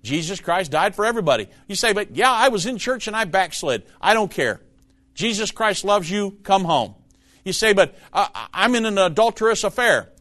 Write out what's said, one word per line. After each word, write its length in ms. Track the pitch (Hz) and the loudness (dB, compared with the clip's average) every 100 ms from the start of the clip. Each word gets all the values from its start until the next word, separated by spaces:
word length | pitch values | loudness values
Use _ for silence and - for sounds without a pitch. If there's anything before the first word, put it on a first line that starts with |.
Jesus 380 | 107 147 165 190 | -4 -4 -4 -8
Christ 320 | - 180 170 | -2 -2 0
died 240 | 151 196 202 | 0 0 0
for 100 | 214 | -2
everybody. 400 | 233 165 123 101 - _ | 0 2 0 0 -14 _
You 80 | 196 | -2
say, 160 | 233 | 0
"But 240 | 208 202 117 | 0 -4 2
yeah, 160 | 247 | 2
I 160 | 233 262 | 4 2
was 180 | 214 180 | 2 -4
in 100 | 240 | -6
church 280 | 240 254 - | -6 -6 -4
and 80 | |
I 100 | 214 | -4
backslid." 600 | 214 190 180 - 160 117 - - | -2 0 -2 -4 -4 -4 -6 -4
I 140 | - | 2
don't 180 | 220 202 | 2 0
care. 280 | - 127 95 _ _ _ _ _ | -2 -2 -2 _ _ _ _ _
Jesus 380 | - 220 208 214 | -6 -4 -2 -6
Christ 320 | - 220 196 | -2 -2 -2
loves 260 | 196 202 165 | 0 0 2
you. 280 | 202 202 196 | -4 -4 -8
Come 220 | - 196 | 0 0
home. 320 | 175 151 104 - _ _ _ _ | 2 0 -2 -10 _ _ _ _
You 80 | 190 | -8
say, 200 | 175 220 | -2 2
"But, 220 | 202 180 - - | 4 2 0 -6
uh, 140 | 175 202 - 113 | -2 -2 -4 -12
I'm 220 | - 220 | 0 2
in 100 | 247 | 2
an 140 | 220 202 | 0 2
adulterous 640 | 185 156 226 - 226 214 | 0 2 0 2 0 0
affair." 480 | 202 - 240 135 95 _ | -2 0 2 2 0 _